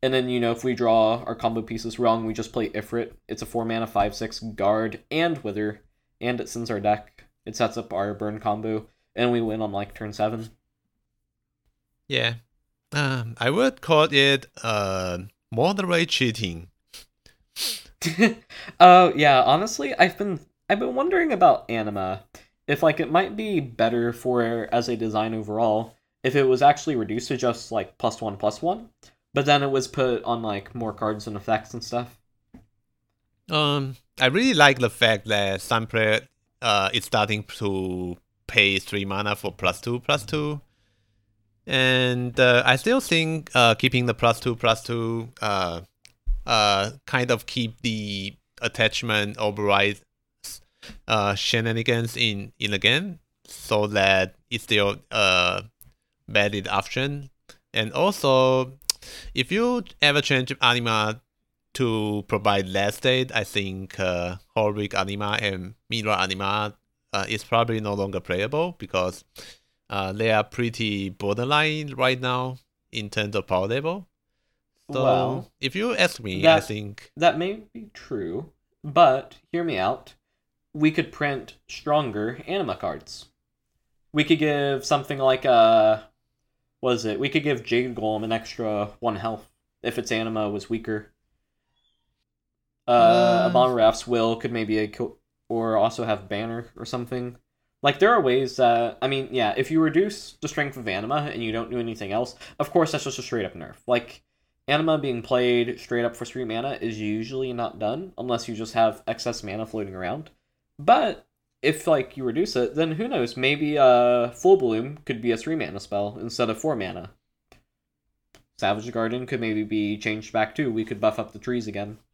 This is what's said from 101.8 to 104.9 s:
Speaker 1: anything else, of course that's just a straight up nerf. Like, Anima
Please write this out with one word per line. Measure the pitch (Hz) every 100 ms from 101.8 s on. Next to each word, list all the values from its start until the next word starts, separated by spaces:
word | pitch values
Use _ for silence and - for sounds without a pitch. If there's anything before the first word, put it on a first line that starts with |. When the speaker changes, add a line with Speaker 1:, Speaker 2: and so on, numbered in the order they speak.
Speaker 1:
anything | 113 113 101
else, | 104 120 - - -
of | 143
course | 180 156
that's | 160
just | - 131
a |
straight | - 120 95
up |
nerf. | 85 73 - -
Like, | 120 120 - _ _ _ _ -
Anima | 143 160